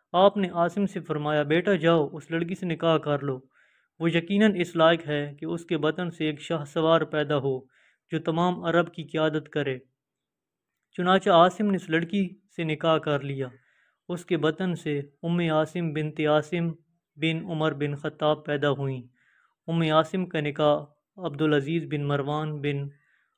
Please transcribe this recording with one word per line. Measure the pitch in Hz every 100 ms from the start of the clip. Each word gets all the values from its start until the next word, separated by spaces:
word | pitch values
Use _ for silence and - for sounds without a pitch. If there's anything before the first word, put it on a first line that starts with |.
| _
आपने | 175 196 202 185 175
आसिम | 170 175 196
से | 185
फरमाया, | 156 151 147 151 143
"बेटा | 160 180 190
जाओ, | 160 165 139
उस | 160 -
लड़की | 165 170 185
से | 180
निकाह | 156 170 160
कर | 151 143
लो, | 139 131 - _ _ _ _ -
वो | 165
यकीनन | 165 170 202 214 180
इस | 170 170
लायक | 160 170
है | 151 147 147 143
कि | 160
उसके | 170 170 160
बतन | 151 160 180
से | 165 156
एक | 147
शाहसवार | - 165 147 170 160 165 156
पैदा | 156 143 147
हो | 131 131 - _ _ _ _
जो | 160
तमाम | 160 160 180 175
अरब | 175 170 170
की | 170 143
क़ियादत | 156 156 156 147
करे।" | 156 135 127 - _ _ _ _ _ _ _ _ _ _ -
चुनांचे | 180 190 202
आसिम | 175 180 175 208
ने | 190
इस | -
लड़की | 160 170 202 185 - _
से | -
निकाह | 160 156 165 160
कर | 151 143
लिया। | 139 135 127 120 _ _ _ _ -
उसके | 175 - 165
बतन | 151 156 185 170
से | 156 143 143 _
उम्मे | 170 175 170
आसिम | 156 156 175 165
बिनते | 151 151 151 151
आसिम | 151 151 175 170 160 _ _ _ -
बिन | 160 160 180
उमर | 160 156
बिन | 139 147 143
ख़त्ताब | 156 151 151 151 151
पैदा | 147 143 135
हुईं। | 135 131 120 _ _ _ _ _ -
उम्मे | 165 160
आसिम | 156 160 190 180
का | 160
निकाह | 147 147 151 151 147 _ _ -
अब्दुल | 175 143 156 147
अजीज़ | 139 170 156
बिन | 147 143
मरवान | 143 139 151 156 151
बिन | 143 143 143 - _ _ _